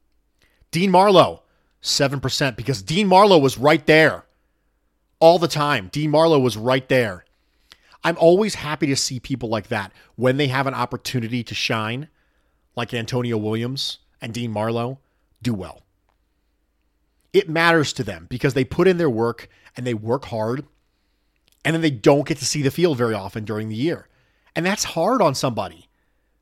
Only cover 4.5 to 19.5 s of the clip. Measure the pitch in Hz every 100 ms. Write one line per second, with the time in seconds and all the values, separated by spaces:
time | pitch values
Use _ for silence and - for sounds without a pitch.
4.5 | _ _ _ _ _ _ - 165 170 165
5.5 | 151 147 135 92 143 151 151 165 151 127
6.5 | 107 113 135 139 131 113 90 _ _ _
7.5 | _ _ _ _ _ 165 175 165 180 214
8.5 | - 147 151 147 131 - 127 - 127 117
9.5 | 110 98 110 98 - _ - 127 131 143
10.5 | 131 135 120 120 120 - 127 113 123 113
11.5 | - - 117 107 123 156 _ _ _ _
12.5 | _ _ - 117 120 110 123 120 110 107
13.5 | 110 120 135 - - _ _ 127 113 120
14.5 | 107 113 117 120 135 _ _ _ _ 120
15.5 | 104 87 - _ _ _ _ _ _ _
16.5 | _ _ _ _ _ _ _ _ 185 170
17.5 | 156 170 165 139 - 107 85 87 123 143
18.5 | 127 131 - 180 175 165 110 117 113 -